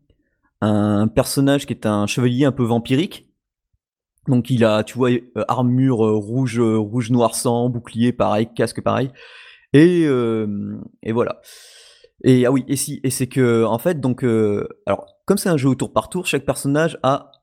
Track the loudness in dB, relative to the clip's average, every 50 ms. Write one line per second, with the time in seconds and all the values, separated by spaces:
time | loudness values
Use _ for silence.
0 | _ _ _ _ _ _ _ _ _ _ _ _ 0 0 2 2 2 2 2 2
1 | 0 0 0 0 0 0 0 0 2 2 2 0 -2 -4 -8 -6 -4 -2 -2 -2
2 | -2 -2 -2 0 0 0 2 2 0 0 0 0 -2 0 0 -2 -2 -2 -2 -2
3 | -2 -4 -6 -14 -20 _ _ _ _ _ _ _ _ _ _ _ _ _ _ _
4 | _ _ _ _ _ 0 0 0 0 0 2 2 4 4 4 2 0 -2 -2 -2
5 | 0 0 0 0 -2 -6 -8 -6 -4 -2 -2 0 0 2 2 2 2 2 2 2
6 | 2 2 2 0 -2 -4 -4 -4 -2 -2 0 0 2 2 2 0 -2 -2 -4 -4
7 | -2 0 2 2 2 2 0 -2 -2 -2 0 0 0 -2 -4 -6 -8 -10 -4 0
8 | 0 0 0 0 0 0 0 0 -2 -2 -2 -4 -4 -4 -4 -4 -4 -2 -2 0
9 | -2 -4 -6 -12 -20 -20 -20 -20 -20 -20 -20 -20 _ _ 6 6 6 6 6 4
10 | 2 2 2 0 0 0 -2 -2 -2 -4 -6 -6 -8 -8 -10 -12 -14 -18 -20 _
11 | -8 -4 -2 -2 -2 -2 -4 -8 -14 -20 -20 -20 -20 -20 -20 -20 -20 -20 -20 _
12 | -20 _ _ _ 2 4 4 4 4 4 2 0 0 -2 -4 -4 -4 -6 -8 -6
13 | -4 -4 -4 -4 -6 -4 0 0 2 2 2 2 2 0 0 -2 -2 -2 -2 -2
14 | -2 -4 -2 -2 0 0 2 2 2 0 0 -2 -4 -8 -10 -10 _ -4 -4 -4
15 | -6 -10 _ _ _ -2 -2 0 0 0 0 0 2 0 0 0 -4 -4 -4 -4
16 | -4 -4 -6 -8 -4 -4 -4 -2 -2 -4 -6 -4 -4 -2 0 0 0 -2 -2 -2
17 | -2 -2 -2 -2 -6 -12 _ _